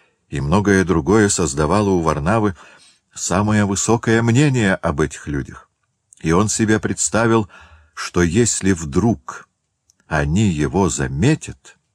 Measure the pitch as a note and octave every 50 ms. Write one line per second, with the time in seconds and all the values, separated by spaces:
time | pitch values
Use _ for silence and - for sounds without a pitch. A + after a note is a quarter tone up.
0 | _ _ _ _ _ _ - C#2+ C2+ C#2+ F2+ G#3 G3 G2+ G2+ F#2+ F#3+ E2 F#2 E2
1 | C#2 D2 G2 A2+ G#2 G2+ - - F2+ D2+ C2+ C#2+ D2+ D2+ F2 G#2 G#2+ G2 F#2+ F2
2 | E2 D#2 D2 D2+ C#2+ E2 A2 A#2 G#2+ G#2 F#2+ - - - - - _ _ _ _
3 | _ _ - - - - F2 F#2 G#2 G#2 G#2+ G#2+ G#2 G2 G2+ F#2 - - A2 A#2
4 | - - A2+ A2+ A#2 A#2 A2+ B2+ D3+ D3 C3 B2 A2 F#2+ F#2+ - - E2 D2+ C#2+
5 | D#2 C#2 - - - - D2 C#2+ C2 - - - - _ _ _ _ _ _ _
6 | _ _ _ _ - D#2+ D#2+ F2+ G#2+ A2 - - A2+ G#2 A2 G#2+ - - G2+ -
7 | - - - G#2 A#2 A#2 A2+ A2+ G#2+ - - - - - - - _ _ _ -
8 | - - - F2+ F2 E2+ D#2 A2+ A#2+ A2+ - - - F#2 G2 E2 E2 D2 C#2 F2
9 | F#2 A#2 G#2 - _ - - - - _ _ _ _ _ _ _ _ _ _ _
10 | _ - D#2+ D#2 D2 C#2+ D#2 G2 A2+ G2+ E2+ D2 D2+ C2+ B1+ F#2 G2+ F2 - C#2+
11 | C#2 C2 C2+ C#2+ F2+ C3+ D#3 D#3 - - - - _ - - _ _ _ _